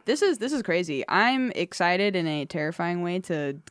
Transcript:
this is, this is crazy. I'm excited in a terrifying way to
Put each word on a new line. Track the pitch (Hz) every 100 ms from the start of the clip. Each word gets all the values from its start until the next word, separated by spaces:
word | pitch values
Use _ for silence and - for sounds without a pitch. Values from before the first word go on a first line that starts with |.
this | - 294
is, | 403 269
this | 247
is | 285
crazy. | 202 170 165 135 -
I'm | 190 233 262 247
excited | - 175 - 175 180 208
in | 185 160
a | 151
terrifying | 139 165 151 165 170 175
way | 175 180
to | 180 160 143 143 -